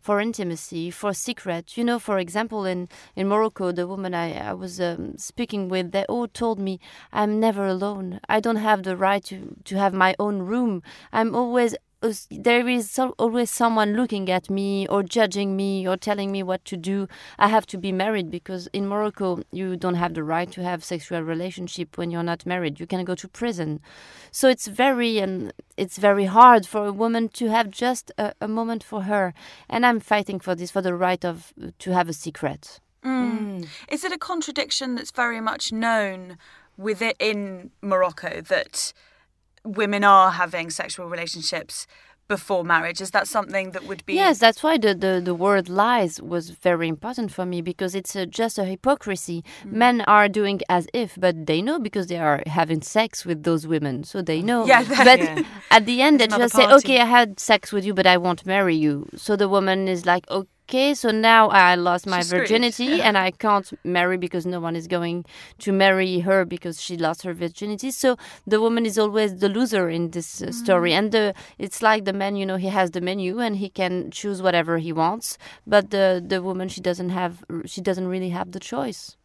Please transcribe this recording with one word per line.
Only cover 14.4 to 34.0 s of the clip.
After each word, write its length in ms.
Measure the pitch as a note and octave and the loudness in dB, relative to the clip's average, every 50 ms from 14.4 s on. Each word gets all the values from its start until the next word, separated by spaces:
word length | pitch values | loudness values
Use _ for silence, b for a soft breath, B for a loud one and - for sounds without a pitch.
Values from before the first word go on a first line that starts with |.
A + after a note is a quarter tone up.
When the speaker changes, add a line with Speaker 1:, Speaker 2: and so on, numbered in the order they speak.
| F3+ - | -2 -2
Speaker 1:
me 360 | G3 G3 G3 G3 G3 G3 F#3+ - | -4 -4 -2 -2 -2 -4 -4 -2
or 140 | - G3+ G3 | -2 -2 -2
judging 500 | F3+ - A#3 A3 G#3 F3+ G3+ G3+ G3 F#3+ | -2 0 0 0 2 0 -2 -4 -2 -2
me 300 | F#3+ G3 G3 G3 F#3+ F#3 | -2 -2 -2 -2 -2 -2
or 100 | F#3 F#3 | -2 -4
telling 360 | F#3+ - - G#3 G3+ G3 G3 G3 | -4 -2 -4 -4 -2 -2 -4 -4
me 100 | G3 F#3+ | -6 -4
what 220 | F3+ F#3 F#3 _ | -4 -6 -6 _
to 100 | - - | -10 -12
do. 300 | F3+ E3 F3+ G3 G3 G3 F#3 B B B B B B | -8 -6 -4 -4 -4 -4 -6 B B B B B B
I 80 | - G3+ | 0 4
have 160 | A3 A3 G#3 | 4 2 0
to 120 | - - F#3+ | 0 -12 -8
be 140 | F3 G3 F#3+ | -6 -4 -2
married 360 | F#3 F#3 G#3+ A3 G#3 F3+ D#3+ | -2 -2 -2 -2 -2 -4 -6
because 380 | F3 F3 _ - F#3+ F#3 F3+ - _ | -8 -12 _ -10 -12 -10 -12 -8 _
in 160 | G3 G3+ G3 | -6 -4 -4
Morocco, 540 | G3+ G#3 G#3+ G#3+ G#3 - G3+ F#3 F3+ E3+ - _ - | -2 -2 -2 -4 -4 -4 -4 -4 -4 -4 -8 _ -10
you 240 | F3+ F#3+ F#3 F3+ | -8 -6 -6 -6
don't 180 | F3 F3+ F#3 F3+ | -4 -4 -4 -2
have 200 | F3 F3 F3 E3 | -2 -2 -4 -4
the 100 | E3 D#3 | -6 -6
right 260 | D3+ D#3+ E3 F3 F3+ F#3 | -4 -2 -2 -4 -4 -8
to 100 | - F3+ | -8 -6
have 200 | F3+ F3+ E3 D#3 | -6 -6 -6 -6
sexual 380 | - F3+ E3 C#3+ - F3+ E3+ D#3+ | -8 -10 -10 -8 -8 -8 -6 -6
relationship 720 | D#3+ E3 D#3+ F3 F#3 F3 - F3+ E3+ - - F3 D#3 - | -4 -6 -6 -6 -8 -10 -10 -12 -12 -10 -10 -12 -12 -8
when 140 | - F3 E3+ | -8 -8 -6
you're 140 | E3+ E3+ E3+ | -4 -4 -4
not 200 | E3+ E3+ E3+ - | -4 -4 -6 -6
married. 340 | E3+ F3 F#3 F3 D#3 D3 - | -6 -6 -4 -4 -4 -6 -8
You 60 | E3+ | -10
can 180 | E3 - F#3 F#3 | -6 -6 -6 -4
go 100 | F3+ F#3 | -4 -6
to 140 | F3 - F#3 | -8 -8 -18
prison." 520 | _ - A#3+ A#3+ A3 F3 E3 D#3 D3+ D3+ B B B B B B B B B B B | _ -8 -6 -6 -4 -4 -6 -6 -6 -8 B B B B B B B B B B B
So 140 | - - C4 | 2 4 4
it's 180 | B3+ - - | 4 4 -2
very, 540 | - G3+ - B3 C4+ C4+ A#3+ A#3+ A#3 A3+ G#3+ G3 | -12 -2 2 2 2 2 2 0 0 0 0 -2
um, 280 | F#3+ F#3+ F#3 A2+ G#2 - _ - _ _ | -2 -4 -6 -6 -8 -10 _ -20 _ _
it's 220 | - G3 F#3 - - | -6 -6 -6 -6 2
very 260 | F#3+ G3+ G3+ G3+ G3+ | 4 4 4 4 2
hard 420 | F#3+ F#3 A3 A#3+ B3+ A#3+ A3+ F#3 | 2 8 10 10 12 12 8 6
for 200 | - - G#3+ G#3 | 2 -6 -4 -4
a 60 | G3+ G3+ | -4 -4
woman 360 | G3 A3+ A#3 A#3 A#3 A3+ A3 _ | -2 -2 -2 0 0 -2 -4 _
to 140 | - B3 A3+ | -4 -4 0
have 200 | G#3+ A3+ A#3 G3+ | 2 0 0 0
just 400 | F#3+ - A#3+ B3 B3+ A#3 - - - - | -4 -4 -2 -2 -2 -4 -8 -14 -8 -6
a, 140 | G#3+ G#3 - _ | -6 -6 -6 _
a 80 | - G#3+ | -8 -6
moment 340 | A3 A3+ A3+ A3+ A#3 A3+ G3+ | -4 -4 -4 -4 -6 -8 -10
for 200 | - - G#3+ F#3+ | -10 -8 -8 -4
her. 320 | F#3+ G#3 G#3 G3 F3+ E3 B B B B B B B | -2 0 0 0 -2 -4 B B B B B B B
And 160 | - A3+ A#3+ | -4 0 2
I'm 140 | B3 A#3+ A3+ | 2 2 0
fighting 400 | G3+ - G#3+ G#3 G3+ - G3 F#3+ | 0 0 0 0 0 -2 -6 -8
for 140 | - - F#3 | -4 -4 -4
this, 160 | E3+ F3 F3 | -4 -6 -6
for 100 | - G3 F#3 | -4 -2 -2
the 120 | F#3 F3+ | -2 -2
right 280 | F3 F#3 F3+ F#3 F3+ - | 0 0 0 0 -2 -2
of, 280 | F3+ E3 E3+ E3 - _ - - - E3+ _ | -6 -6 -8 -14 -20 _ -16 -16 -16 -16 _
to 100 | - F#3 F3+ | -6 -2 0
have 160 | F3+ F3 E3 | 0 0 0
a 60 | D#3+ | -2
secret. 680 | D3 - E3 D3+ - - C#3+ D3 D3+ - - - - _ _ _ _ _ | -10 -10 -12 -12 -6 -6 -6 -6 -6 -14 -20 -20 -20 _ _ _ _ _
Speaker 2:
Mm. 280 | C4 C4 C4 B3 - A#3 A3 G#3+ G#3 G3 F#3 | -4 -2 -2 -2 -2 -2 -4 -6 -6 -8 -10
Speaker 3:
Mm. 60 | E3+ D#3 B B B B | -10 -12 B B B B
Speaker 2:
Is 140 | - D4 | -8 -6